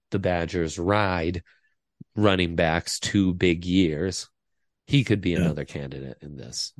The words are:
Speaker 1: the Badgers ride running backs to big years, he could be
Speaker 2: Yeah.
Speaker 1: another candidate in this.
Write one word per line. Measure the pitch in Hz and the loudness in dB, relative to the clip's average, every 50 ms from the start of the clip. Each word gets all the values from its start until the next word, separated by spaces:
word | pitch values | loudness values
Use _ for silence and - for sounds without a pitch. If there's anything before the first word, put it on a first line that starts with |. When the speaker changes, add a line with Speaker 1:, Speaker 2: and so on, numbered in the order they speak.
| _ - | _ -6
Speaker 1:
the | - 98 | -4 -2
Badgers | 95 92 90 85 85 82 92 90 82 80 78 85 | 0 0 0 0 -2 -2 -2 -2 -2 -2 -4 -4
ride | 85 95 104 107 104 95 92 87 82 87 90 90 - _ _ _ _ _ _ _ _ _ _ - - _ - | 0 2 2 2 2 2 0 0 0 -2 -2 -4 -6 _ _ _ _ _ _ _ _ _ _ -20 -20 _ -2
running | 107 104 104 95 92 90 85 85 | 2 4 4 4 4 2 0 0
backs | 85 82 80 80 85 - - - - | 2 2 2 2 0 -2 -4 -6 -6
to | - - - 101 95 92 90 | -4 0 2 2 2 2 2
big | 90 92 90 85 87 90 | 2 2 2 2 2 0
years, | 90 90 95 95 80 76 73 87 95 90 - - - _ _ _ _ _ _ _ _ _ _ _ - | 0 2 4 4 2 2 -2 -4 -4 -4 -6 -10 -14 _ _ _ _ _ _ _ _ _ _ _ 0
he | - 143 120 | 2 2 4
could | - 107 101 | 4 2 2
be | 82 87 | 2 0
Speaker 2:
Yeah. | 85 80 87 | 2 2 2
Speaker 1:
another | 85 73 73 71 | 0 0 -2 -6
candidate | - - 73 69 67 67 67 67 65 - - - | -8 -8 -10 -10 -8 -10 -10 -12 -12 -14 -14 -16
in | 73 73 | -16 -14
this. | 67 - 64 - - - - - | -14 -14 -12 -10 -10 -10 -10 -12